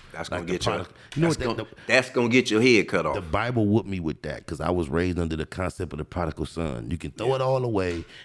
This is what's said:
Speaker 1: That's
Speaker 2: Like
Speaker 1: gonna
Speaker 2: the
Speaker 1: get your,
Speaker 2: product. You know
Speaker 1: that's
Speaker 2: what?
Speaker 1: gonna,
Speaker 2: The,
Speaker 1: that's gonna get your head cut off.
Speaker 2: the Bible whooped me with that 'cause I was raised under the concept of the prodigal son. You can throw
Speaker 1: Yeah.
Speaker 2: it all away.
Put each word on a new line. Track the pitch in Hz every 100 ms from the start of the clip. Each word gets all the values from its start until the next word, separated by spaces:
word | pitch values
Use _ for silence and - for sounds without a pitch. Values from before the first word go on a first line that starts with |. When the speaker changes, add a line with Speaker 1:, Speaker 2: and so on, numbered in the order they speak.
| -
Speaker 1:
That's | - 82
Speaker 2:
Like | 90
Speaker 1:
gonna | 85
Speaker 2:
the |
Speaker 1:
get | 90 -
your, | 101
Speaker 2:
product. | 92 - -
You | 139
know | 165
Speaker 1:
that's | 151
Speaker 2:
what? | 123 113
Speaker 1:
gonna, | 110
Speaker 2:
The, | - -
Speaker 1:
that's | 123 127
gonna | 127 120
get | 127 117
your | 107
head | 127 113 85
cut | 92 78
off. |
Speaker 2:
the | 73
Bible | 87 98 117 123 104
whooped | 107 98
me | 95
with | 80 -
that | 73 69
'cause | - 78
I | 80
was | 90 73
raised | 76 90 87
under | 82 80
the | 76
concept | - 90 - 82
of | 73
the |
prodigal | 76 90 85 76 76
son. | - 80 60 57
You | 82
can | 73
throw | - 120
Speaker 1:
Yeah. | 131
Speaker 2:
it |
all | 131 131
away. | 123 104 90 85 82 -